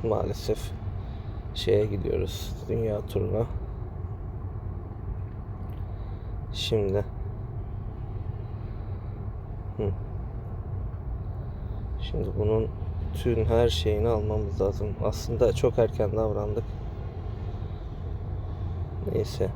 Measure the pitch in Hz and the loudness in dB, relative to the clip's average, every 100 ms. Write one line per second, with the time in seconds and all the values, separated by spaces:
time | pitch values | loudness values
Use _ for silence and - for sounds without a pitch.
0 | 117 104 98 101 - - - - - - | 4 4 2 0 0 0 0 -4 -4 -4
1 | - - - - - - - 101 107 101 | -6 -6 -6 -6 -6 -2 4 6 6 2
2 | - 82 95 - - - - 113 110 104 | 2 2 0 -2 -4 -6 -2 0 2 0
3 | - 98 95 104 117 - - - - - | 0 0 2 2 2 -2 -4 -6 -6 -6
4 | - - - - - - - - - - | -6 -4 -6 -4 -4 -4 -4 -6 -6 -6
5 | - - - - - - - - - - | -4 -4 -4 -6 -6 -6 -6 -6 -6 -4
6 | - - - - - - - 110 101 98 | -6 -6 -6 -6 -4 -4 2 4 4 2
7 | 98 - - - - - - - - - | 2 -4 -4 -4 -6 -6 -4 -4 -6 -6
8 | - - - - - - - - - - | -6 -4 -4 -4 -4 -6 -6 -6 -4 -4
9 | - - - - - - - - 104 92 | -4 -4 -4 -4 -6 -6 -6 0 0 0
10 | - - - - - - - - - - | -4 -4 -6 -6 -6 -6 -4 -4 -4 -4
11 | - - - - - - - - - - | -4 -4 -4 -4 -4 -6 -4 -4 -4 -2
12 | - 82 90 - 107 110 110 - - - | 0 0 0 2 4 4 4 -2 -4 -2
13 | - - 120 113 110 113 120 - 107 104 | -2 0 2 4 6 6 6 6 4 4
14 | 113 110 104 107 104 - 95 - 104 98 | 4 4 4 2 2 4 2 4 0 2
15 | 101 - - 113 120 - 127 120 113 - | 0 0 0 6 6 8 4 6 4 6
16 | 104 104 110 101 104 104 - - - - | 2 4 2 2 2 0 -2 -4 -4 -4
17 | - - - - - - - - - - | -6 -6 -6 -4 -4 -4 -4 -6 -6 -6
18 | - - - - - - - - - - | -4 -4 -4 -4 -4 -2 -2 -2 -4 -2
19 | - - - - 95 | 0 2 0 0 0